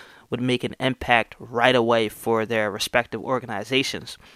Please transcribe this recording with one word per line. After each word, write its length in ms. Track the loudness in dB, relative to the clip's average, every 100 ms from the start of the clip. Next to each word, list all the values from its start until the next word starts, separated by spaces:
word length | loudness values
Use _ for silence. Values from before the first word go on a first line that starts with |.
| -20 -20 -8
would 100 | -4
make 240 | 0 0
an 120 | -2 -4
impact 560 | -4 -2 2 2 2 -6
right 380 | -8 2 4 6
away 320 | 4 4 2
for 380 | -2 0 0 0
their 260 | 0 -2
respective 500 | -4 -2 0 -2 -6
organizations. 960 | -4 -4 -4 -8 -2 -2 -2 -6 -10 -16 -20